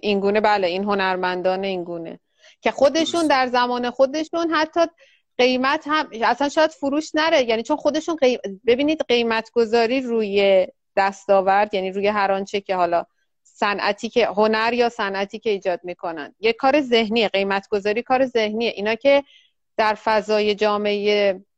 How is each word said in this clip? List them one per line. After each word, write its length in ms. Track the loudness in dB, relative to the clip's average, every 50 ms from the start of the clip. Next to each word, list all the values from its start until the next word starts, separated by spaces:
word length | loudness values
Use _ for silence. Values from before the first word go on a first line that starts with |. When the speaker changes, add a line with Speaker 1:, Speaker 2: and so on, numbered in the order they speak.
| -2
Speaker 1:
این 180 | -2 -2 0
گونه، 200 | 0 0 0 2
بله، 260 | 2 2 2 2 0
این 180 | -2 -2 -2 -2
هنرمندان 800 | -2 -2 0 0 -2 -2 -2 -2 -4 -2 -2 -2 -2 -2 -2 -4
این 200 | -4 -6 -6 -8
گونه 360 | -8 -10 -12 -12 -14 -16 -18 _ _ _ _ _ -20 -12 _
که 100 | -4 -4
خودشون 500 | 0 2 2 2 2 2 0 0 0 0
Speaker 2:
درسته. 80 | 0 2
Speaker 1:
در 180 | 2 2 0
زمان 440 | 0 0 0 0 0 -2 -2 -4 -4
خودشون 600 | 0 0 0 0 0 -2 -6 -4 -4 -4 -2 0
حتی 300 | 0 0 0 0 0 0 0 0 -2 _ _ _ _ _ _ _ _ 2
قیمت 460 | 2 2 2 2 0 0 0 -2 -2
هم 220 | -2 -2 -2 -2 -4 -4 -2 0
اصلاً 260 | 0 0 0 0 -2
شاید 220 | 2 2 2 2
فروش 440 | 0 -2 -4 -2 -2 -2 -2 -2 -2
نره، 280 | -2 0 2 2 2 2
یعنی 200 | 2 0 -2 -2
چون 140 | -2 -4
خودشون 400 | -2 0 0 -2 -2 -2 -4 -2
قیم-، 440 | 0 2 2 2 0 -4 -8 -12 -4 0
ببینید 360 | 0 2 2 2 0 0 -2 -2 0
قیمت 420 | 0 0 0 0 -2 -2 -4 -2
گذاری 500 | 0 0 0 2 2 2 2 2 0 -2
روی 680 | -2 -2 -2 -2 -2 0 0 2 4 4 4 4 2 0 -4 _ _ _ _
دستاورد، 800 | 0 0 0 -2 -4 0 2 2 4 4 4 2 2 2 0 -2
یعنی 160 | -4 -4 -4
روی 160 | -4 -2 -2
هر 260 | -2 0 0 0 0 0
آنچه 280 | -2 -4 -4 -6 -6
که 160 | -4 -4 -2
حالا 300 | 0 0 0 0 0 -2 -4 _ _ _ _ _ _ _
صنعتی 640 | _ _ -4 -2 -2 -2 -2 -2 -2 -4 -4 -6 -4
که، 180 | 0 0 0
هنر 460 | 2 2 2 2 2 2 0 0 0 0
یا 160 | 2 0 0
صنعتی 500 | 0 -2 -4 -4 -4 -4 -6 -6 -8 -6
که 120 | -4 -4
ایجاد 300 | -4 -2 -2 -2 -4 -4 -6
می‌کنن، 520 | -10 -12 -10 -8 -10 -8 -8 -10 -14 -10 _
یه 120 | -2 -2 -2
کار 280 | 0 0 2 2 2
ذهنیه. 480 | 2 2 2 0 2 0 0 0 0 0
قیمت 400 | 0 -2 -2 -2 -2 -4 -4 _
گذاری 340 | -4 -4 -2 -2 -4 -4 -2
کار 240 | 0 0 0 0
ذهنیه. 440 | 0 0 0 -2 -2 -2 -2 -4 -4
اینا 240 | -4 -4 -4 -4 -4
که 300 | 0 2 2 2 2 2 _ -10 -20 _ _ _ _ _ _ _
در 180 | -2 0 0 0
فضای 600 | -2 -2 0 0 0 0 0 0 0 0 0 0
جامعهٔ 840 | 0 0 0 0 0 0 -2 -2 -2 0 0 0 2 2 0 0 -2 -6 _ _